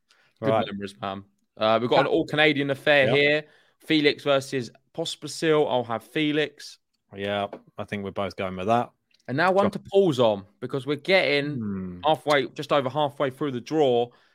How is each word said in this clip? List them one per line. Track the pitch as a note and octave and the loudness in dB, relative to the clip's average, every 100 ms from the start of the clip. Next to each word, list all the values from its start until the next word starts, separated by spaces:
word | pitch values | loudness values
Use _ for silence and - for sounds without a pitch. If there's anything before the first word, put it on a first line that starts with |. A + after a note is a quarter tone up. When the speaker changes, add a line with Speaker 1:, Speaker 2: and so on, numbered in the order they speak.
| _ _ _ _ | _ _ _ _
Speaker 1:
Good | A2 | -2
Speaker 2:
Right. | A2 G#2+ | 0 -2
Speaker 1:
memories, | G2+ G2 - | -6 -12 -10
man. | G2+ G2 G2 _ _ - | -8 -8 -12 _ _ -2
Uh, | A2 A2+ | 0 2
we've | B2 | 2
got | D3+ | 2
an | C#3+ | 2
Speaker 2:
That | |
Speaker 1:
all-Canadian | E3 D#3 D3+ D#3 C#3 C#3 | 0 0 2 2 2 -2
affair | C3+ D#3 C#3+ B2+ | -2 2 4 4
Speaker 2:
Yep. | C#3 | 4
Speaker 1:
here. | C#3+ D3+ D3+ _ _ _ | 2 0 -4 _ _ _
Felix | - D#3 C#3+ - | -2 2 2 0
versus | C#3+ C#3 C3 C3+ A2 - _ | 0 0 0 -6 -8 -14 _
Pospisil. | - E3 - D3 - D#3+ D3+ C3+ | -10 -10 -10 -12 -4 2 2 2
I'll | B2 A2+ | 0 -2
have | A2+ | -6
Felix. | - D#3+ D3+ D3 D3+ - - - _ _ _ G2 | -4 -2 0 0 -2 -6 -20 -20 _ _ _ -8
Speaker 2:
Yeah, | G2+ G2+ G2+ - _ - | -4 -2 -4 -8 _ -14
I | G2+ | -10
think | G2+ | -8
we're | G2 | -8
both | F#2+ G2 - | -6 -6 -6
going | F#2+ F#2 | -8 -4
with | F#2+ | 0
that. | A#2+ A#2 _ _ _ - | 0 -2 _ _ _ -8
Speaker 1:
And | C3+ | -2
now | F3+ | 2
one | F#3+ | 2
Speaker 2:
Drop | G3+ | 0
Speaker 1:
to | G3 | -2
pause | - G3 F#3+ B2+ | -2 2 2 4
on | A2+ G2+ F#2+ _ | 2 2 -6 _
because | B2+ C#3 B2+ | -8 -6 -6
we're | D3 | -4
getting | - F#3 C3+ C#3+ D3 C3 | 2 2 4 0 -2 -4
Speaker 2:
Hmm. | G#2 F#2+ F#2 F2+ | -6 -6 -8 -4
Speaker 1:
halfway, | D3 D3+ C#3+ C#3+ A#2 | 0 0 2 0 0
just | - C#3+ | -6 -2
over | D3+ B2+ | 0 0
halfway | D3+ C#3+ C3+ C#3 | -2 -2 -2 -4
through | C3 D3+ | -4 -6
the | A#2+ | -6
draw, | G#2+ D#3 C3+ A#2+ A#2+ _ _ | -2 2 4 4 0 _ _